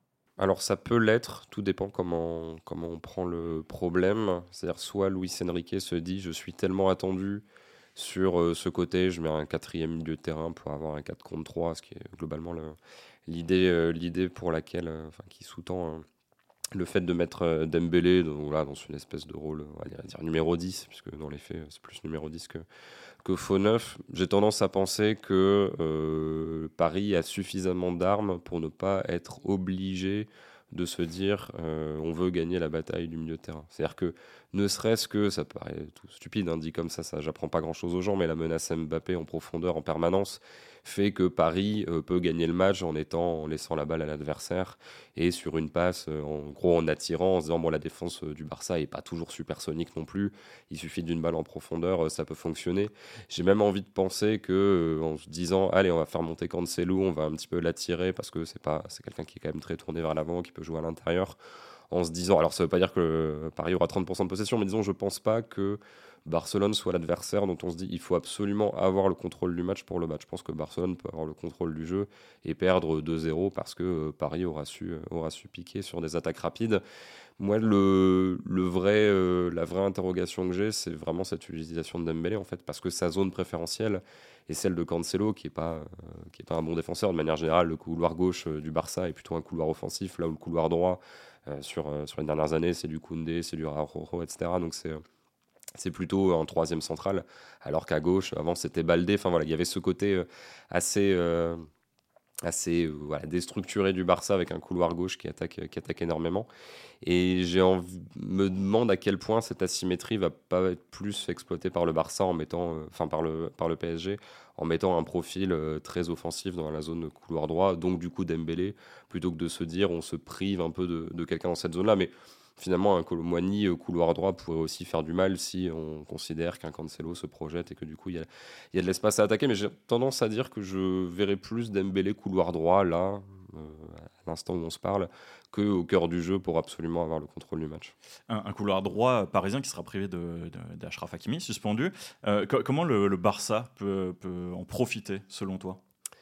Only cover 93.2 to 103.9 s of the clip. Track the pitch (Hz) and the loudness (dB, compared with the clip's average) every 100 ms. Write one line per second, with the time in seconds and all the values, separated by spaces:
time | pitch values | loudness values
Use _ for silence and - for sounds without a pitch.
93.2 | 80 85 82 78 78 73 76 85 80 87 | -2 -4 -4 -4 -4 -2 -4 -6 -8 -6
94.2 | 82 - 87 90 85 - 80 78 78 _ | -6 -4 -2 0 -2 -6 -8 -10 -12 _
95.2 | _ _ _ _ - - 92 82 87 98 | _ _ _ _ -20 -8 -8 -4 0 4
96.2 | 95 82 78 - 80 80 - 82 98 95 | 6 4 2 0 2 0 -4 -4 -2 -2
97.2 | - - - - - 78 - 78 80 95 | -4 -16 -20 -16 -4 -2 0 0 4 2
98.2 | 92 - 78 87 85 87 80 85 87 101 | 2 -2 -2 -2 -2 -2 4 4 4 2
99.2 | 92 85 78 80 87 98 95 92 101 95 | 4 2 2 0 0 0 -2 0 2 2
100.2 | 82 - - - - 87 - 104 98 90 | 0 -8 -20 -20 -4 -2 0 2 4 4
101.2 | 85 85 82 85 80 _ _ _ _ _ | 4 2 0 -4 -10 _ _ _ _ _
102.2 | _ - 85 - - 85 82 73 73 71 | _ -6 -4 -2 2 2 2 -2 -6 -6
103.2 | 78 87 85 - 92 104 95 | -2 -2 -2 -6 -4 0 2